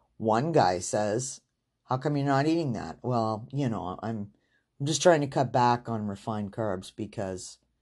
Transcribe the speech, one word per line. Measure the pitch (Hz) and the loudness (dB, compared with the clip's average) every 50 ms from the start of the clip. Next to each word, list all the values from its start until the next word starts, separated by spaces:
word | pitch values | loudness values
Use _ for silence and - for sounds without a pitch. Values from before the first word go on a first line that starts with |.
| _ _ _ | _ _ _
one | - 107 110 107 117 139 170 | -2 0 2 2 2 2 2
guy | 160 147 104 90 92 87 | 4 4 4 4 2 0
says, | - - - 104 107 104 104 123 131 - - - _ _ _ _ _ _ _ _ _ | -2 -2 -2 -2 0 0 0 -2 -4 -6 -10 -12 _ _ _ _ _ _ _ _ _
"How | - 127 131 | -4 -4 -2
come | - 151 147 | -2 -2 0
you're | 139 139 | 0 2
not | 143 135 135 143 | 2 2 2 4
eating | 160 160 170 165 135 | 2 2 2 0 -2
that?" | 110 90 82 80 82 - | -4 -4 -6 -8 -10 -6
"Well, | - 123 127 117 113 110 110 107 117 - | -4 0 0 2 2 0 -2 -4 -6 -6
you | 131 139 143 120 | -4 -2 -2 0
know, | 110 90 87 90 92 - | -2 -2 -4 -6 -6 -6
I'm, | - 110 113 107 104 101 - _ _ _ _ _ _ _ _ - | -6 -6 -4 -6 -6 -10 -12 _ _ _ _ _ _ _ _ -6
I'm | 139 | -2
just | 147 160 151 | -2 -2 4
trying | - 180 170 147 | 6 6 6 6
to | 143 | 4
cut | 139 - 156 131 110 | 0 0 0 0 2
back | - 127 123 120 120 120 - - | 2 4 4 4 4 2 0 -4
on | 117 107 104 | -4 -4 -4
refined | 104 98 98 - 117 107 107 104 98 | -4 -6 -6 -6 -6 -4 -4 -6 -6
carbs | - - 113 107 92 92 92 - - | -4 -4 -4 -2 -4 -4 -6 -10 -10
because | - 107 98 - - 101 95 92 92 - - - - _ _ _ _ | -10 -10 -8 -8 -6 -6 -6 -6 -8 -10 -14 -16 -20 _ _ _ _